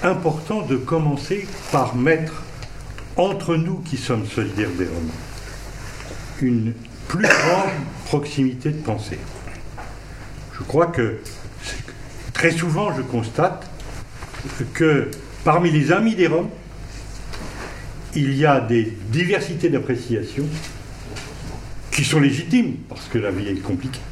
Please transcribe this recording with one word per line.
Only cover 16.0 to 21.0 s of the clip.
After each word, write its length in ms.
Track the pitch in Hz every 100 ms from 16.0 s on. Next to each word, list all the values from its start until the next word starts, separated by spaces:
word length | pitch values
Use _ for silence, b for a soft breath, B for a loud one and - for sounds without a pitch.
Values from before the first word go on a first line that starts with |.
| 226
des 140 | 196 165
Roms, 220 | 160 208 - - - - - - - - - B B B B B - -
il 200 | 160 135
y 120 | 135 151
a 140 | 135
des 340 | 113 117 110 101 98
diversités 580 | 120 180 196 - 165 170
d'appréciation 760 | 135 113 123 - 113 - - 151 160 - - - -